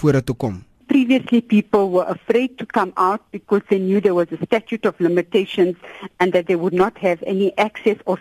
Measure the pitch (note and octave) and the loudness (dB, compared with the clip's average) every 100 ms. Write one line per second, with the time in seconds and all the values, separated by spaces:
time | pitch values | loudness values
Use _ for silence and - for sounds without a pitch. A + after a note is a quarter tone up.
0 | D3+ C3+ B2 A#2+ A#2+ F#2 - _ - C4+ | 0 0 -2 -4 -6 -8 -14 _ 0 0
1 | A#3+ C4 - A#3 A#3 G#3 - G#3 G3 F3+ | 2 0 2 0 2 0 2 0 2 0
2 | F#3 F3+ - A3+ B3+ - A3+ A3+ F#3+ - | -2 -4 -2 0 -2 -6 -6 -4 -2 0
3 | F#3 G#3 _ G3+ - G3+ - G3 F#3+ G3 | 0 -2 _ -16 -2 -2 0 0 2 2
4 | G3 F3 E3+ D#3+ E3+ A3 - A3+ G#3 - | 2 2 -2 -4 -4 -4 -4 -4 -4 -2
5 | E3+ F3 F3 G3+ - - F3+ E3+ - - | 0 0 0 -2 0 0 0 -2 -12 -18
6 | G3 - F3+ F3+ E3+ F3 F3 F3+ G3 - | -16 -4 -2 0 0 -2 0 0 0 -2
7 | F#3+ E3+ - F#3+ G3 - G#3+ - A3+ G3 | -4 -2 -4 -2 -2 0 -4 -2 -4 -2
8 | - F#3 | -4 -6